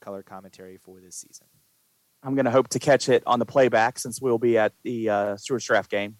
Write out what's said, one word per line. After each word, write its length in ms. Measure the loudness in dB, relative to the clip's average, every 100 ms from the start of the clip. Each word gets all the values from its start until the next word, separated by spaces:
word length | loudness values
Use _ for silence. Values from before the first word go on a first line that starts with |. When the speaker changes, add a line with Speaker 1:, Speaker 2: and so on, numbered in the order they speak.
Speaker 1:
color 240 | -14 -14
commentary 540 | -14 -18 -20 -20 -20 -20
for 220 | -20 -20
this 140 | -20
season. 320 | -20 -20 -20 _ _ _ _ _ _ _ _
Speaker 2:
I'm 100 | -4
gonna 160 | -2 2
hope 180 | 2 2
to 100 | 0
catch 280 | 2 2 4
it 140 | 2
on 140 | 2 0
the 80 | 0
playback 520 | 2 4 4 0 -2
since 200 | -12 -6
we'll 180 | -2 0
be 200 | 2 2
at 140 | 2 -2
the, 260 | -8 -4 -2
uh, 280 | 0 -2 -4
Stuarts 280 | -6 -6
Draft 260 | 0 0 0
game. 260 | -4 -6 -4